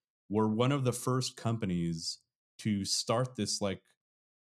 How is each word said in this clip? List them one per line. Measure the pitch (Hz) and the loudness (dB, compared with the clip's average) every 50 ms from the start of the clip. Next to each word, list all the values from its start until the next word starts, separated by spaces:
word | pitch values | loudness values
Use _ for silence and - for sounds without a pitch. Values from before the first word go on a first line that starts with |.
| _ _ _ _ _ - | _ _ _ _ _ -2
were | 95 107 110 110 | 0 2 2 4
one | 107 110 120 127 | 4 4 4 4
of | 143 143 131 | 2 2 2
the | 127 113 | 0 0
first | - - - 127 131 123 - - | 0 0 0 0 2 0 -2 -6
companies | - - 113 113 110 113 98 90 87 85 85 85 80 80 - - - _ _ _ _ _ _ _ - | -4 -2 -2 -2 0 0 0 0 0 0 0 -2 -4 -4 -8 -8 -10 _ _ _ _ _ _ _ -6
to | - 113 104 101 95 | -2 0 0 0 0
start | - - - - - 117 117 131 127 - | -2 -2 -2 0 0 0 0 0 -2 -2
this, | - 104 98 - - | -4 -4 -4 -2 -2
like, | 104 98 95 90 - _ _ _ _ _ _ _ _ _ _ _ | -2 -2 -2 -4 -8 _ _ _ _ _ _ _ _ _ _ _